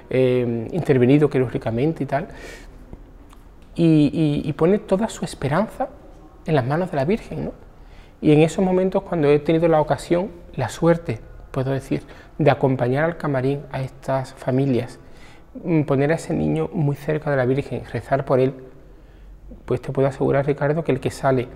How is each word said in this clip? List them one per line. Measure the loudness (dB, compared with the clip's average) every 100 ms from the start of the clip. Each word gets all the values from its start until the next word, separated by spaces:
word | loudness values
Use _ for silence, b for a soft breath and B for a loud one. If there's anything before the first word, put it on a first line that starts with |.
| B
eh, | 2 2 2 0 -2 -4
intervenido | -4 2 4 6 6 4
quirúrgicamente | 2 -2 -4 -4 -2 -2 -2
y | -2
tal, | -4 -4 B B B B B -20 -20 -20 -20 -20 -20 -20 -20 -10
y, | 2 4 6 4 2 0 0
y, | -2
y |
pone | 0 2 2
toda | 0 -2 -2
su | -4
esperanza | -10 -6 -2 0 -2 -4 -8 -10 -20 -20 -20 -12 -2
en |
las | 0
manos | 0 -2 -2
de | -2
la |
Virgen, | 0 -2 -4 -10 -8
¿no? | -10 -18 b b b b b
Y | 4
en | 6
esos | 4 2
momentos, | 2 2 2 -2
cuando | -2 0 4
he | 4
tenido | 2 2 4
la | 4
ocasión, | 2 -2 0 -2 -2 -8 -14
la | -6 -6
suerte | 0 2 2 0 -8 -10 -18 -10 -4
puedo | -2
decir, | -4 -4 -6 -6 B B 0
de | 4
acompañar | 4 4 2 0 0
al | 0 -2
camarín | -4 -2 -2 -4 -6
a | -8
estas | -8 -8 -4 -4 -4
familias, | -8 -2 0 2 0 -2 -10 B B B B B -10
mm, | 0 2
poner | 2 2 2
a | 0
ese | -2
niño | -2 0 -2 -2
muy | -2 -2 -2
cerca | -2 -4 -2
de | 0
la | 2
Virgen, | 0 -2 -6 -8
rezar | -8 -2 -2 0
por | 2
él, | 2 -2 -14 -20 b b b b b b -20 -14
pues | -6 -6
te | -4
puedo | -2 -2
asegurar, | 0 0 0
Ricardo, | 0 -2 -2 -2
que | -2
el | -2
que | -4
sale | -2 0 0 -2